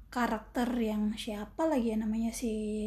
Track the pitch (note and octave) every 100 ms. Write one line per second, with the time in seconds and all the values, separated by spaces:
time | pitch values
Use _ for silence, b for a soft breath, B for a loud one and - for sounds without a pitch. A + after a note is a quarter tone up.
0 | - B3 A3+ A3 - C4+ A#3+ A#3+ A3 G#3+
1 | G#3+ G#3+ A#3+ G#3 G#3 - D#4+ C#4 A3+ A3
2 | A3 A3+ A3+ A#3 A#3 G#3+ G#3+ G#3+